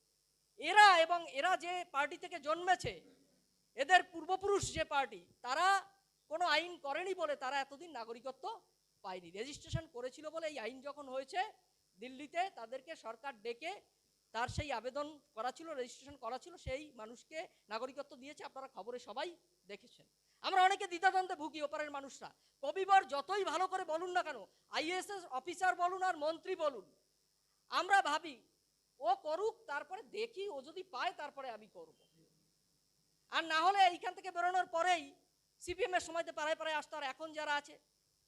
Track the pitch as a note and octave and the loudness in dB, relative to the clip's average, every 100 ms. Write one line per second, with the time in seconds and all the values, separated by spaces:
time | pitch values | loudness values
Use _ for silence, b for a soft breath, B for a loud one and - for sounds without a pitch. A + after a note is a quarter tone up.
0 | _ _ _ _ _ - D4 G4+ G#4 F4 | _ _ _ _ _ -6 4 10 12 10
1 | E4 F4 D#4+ C4 E4+ F4 E4+ F4+ F4 C#4 | 6 4 -2 0 2 2 0 -4 -2 0
2 | C#4+ F4 G4+ E4+ C#4+ E4 F4+ F4+ A#3+ F3 | 0 -2 -10 -8 -2 0 2 2 2 -8
3 | - - _ _ _ _ _ G#3+ C#4+ F4+ | -12 -20 _ _ _ _ _ -4 6 6
4 | F4+ E4 D#4+ F#4 G4 G4 - C#4+ D#4 C#4+ | 6 -6 -2 0 2 2 2 -2 0 0
5 | B3+ F#3+ F3 _ A#3+ C#4 F#4 G4 - _ | 0 -4 -18 _ -2 4 6 6 2 _
6 | _ _ - D#4 F4 D4+ F4 F4 C#4 D4 | _ _ -6 0 4 4 2 -6 -6 -4
7 | F#4 F#4 D#4 C#4+ C4 C#4 C4+ C#4 A#3+ A#3 | -2 -2 -2 -2 -2 -2 -4 -8 -14 -12
8 | A3 A#3+ C4 B3+ F#4+ A4 _ _ _ _ | -10 -8 -10 -8 -8 -8 _ _ _ _
9 | G3 F#3 F3 F#3 C4 C#4+ E4 E4 D#4+ A#3+ | -10 -10 -10 -12 -10 -12 -6 -6 -6 -10
10 | B3+ D4 D4+ D#4+ D#4+ D4 A3 C4 C#4 C#4 | -10 -10 -10 -6 -6 -4 -6 -8 -12 -12
11 | C#4 C4 C4+ F4 G#4 - _ _ _ F3+ | -8 -8 -4 -4 -4 -6 _ _ _ -16
12 | A#3+ C4 D4 E4+ F#4 C#4+ A3+ C4 C#4+ D#4+ | -14 -12 -8 -4 -4 -4 -12 -12 -12 -14
13 | A3 A#3 C#4+ A3+ A3 A#3+ D#4+ G4+ _ _ | -12 -12 -12 -10 -8 -8 -8 -10 _ _
14 | _ _ _ A3 B3+ - D4 A#3 A#3+ C4+ | _ _ _ -4 -4 -2 -4 -4 -4 -6
15 | D4 D4+ _ - D#4+ C4 E4 C#4+ B3 - | -6 -10 _ -6 -4 -4 -8 -6 -8 -10
16 | C4 C#4+ A3+ B3+ - F4 - C4 D4+ B3 | -18 -10 -8 -8 -10 -12 -6 -6 -6 -14
17 | A3 B3 - D#4 F4+ b b A3 C4 C4+ | -16 -16 -12 -10 -10 b b -6 -6 -8
18 | C#4 C#4+ C4+ D4+ D4+ C4+ C4+ - G3 A#3+ | -12 -12 -16 -12 -12 -12 -14 -12 -10 -10
19 | - A3 E4+ E4+ _ _ F3+ G3+ A#3+ - | -8 -6 -6 -8 _ _ -18 -18 -18 -20
20 | - _ b b C#4 F#4 F#4 G4 G4+ E4+ | -20 _ b b 0 6 6 4 -4 2
21 | F#4+ F#4 F#4 F4 D4+ D4+ D4 D4+ G3+ F#3 | 4 4 0 -4 -6 -4 -6 -4 -6 -8
22 | C#4 - D#3+ - b b C#4 F#4 F#4+ G4 | -12 -14 -16 -18 b b -4 0 8 8
23 | F#4 C#4 C#4 G4+ F#4 D4+ F#4 F#4 E4+ D#4+ | 8 -2 -2 0 0 0 0 0 -2 -2
24 | F4+ F4+ D#4 B3+ F#3 b b G#3+ D#4 F#4 | 0 0 0 -6 -12 b b -2 -2 -2
25 | F4 G4+ E4+ B3+ F4 F4+ F#4 F4 F4 F#4 | -4 -8 -6 -6 -6 0 2 4 2 2
26 | F#4 E4+ D4 E4 F4+ F4+ D#4 B3 F3+ _ | -2 0 -2 -4 -4 0 0 -2 -14 _
27 | _ _ _ _ _ _ - C4 F4+ G4 | _ _ _ _ _ _ -4 -2 4 4
28 | D#4+ D4+ D#4 A#3+ _ _ _ _ _ - | 4 0 -2 -14 _ _ _ _ _ -4
29 | - B3+ D4+ E4 G#4+ A4 - D4 D4+ F#4+ | 0 0 0 0 -2 -4 -8 -8 -8 -12
30 | B3 G4 A3+ F4 G4+ C#4+ C4 E4 F#4 B3 | -10 -8 -6 -6 -8 -8 -10 -14 -10 -4
31 | E4 F#4+ D4 C4+ C4 G#3+ G#3+ F#3 D#3+ D3 | -4 -4 -10 -10 -10 -12 -14 -20 -20 _
32 | _ E3 D#3 _ _ _ _ _ _ _ | _ _ _ _ _ _ _ _ _ _
33 | _ _ - C4+ E4 D#4+ E4+ G4+ F#4 F4 | _ _ -4 -2 2 4 4 6 6 4
34 | G#4+ - F#4+ F4 F4+ F#4 F4+ E4 F4 F4 | -6 -8 -8 0 2 2 2 2 2 2
35 | C#4 - _ _ _ _ - F4+ A4 F4+ | 0 -18 _ _ _ _ -8 -2 0 0
36 | - E4 E4 D#4+ D4+ D#4+ D#4 D4+ - D4+ | -2 -4 -4 -2 -2 0 0 -2 -2 -6
37 | C#4 C4 D#4+ D4+ D4+ C#4+ C#4+ D4+ _ _ | -6 -6 -10 -6 -2 -2 -2 -18 _ _
38 | _ _ | _ _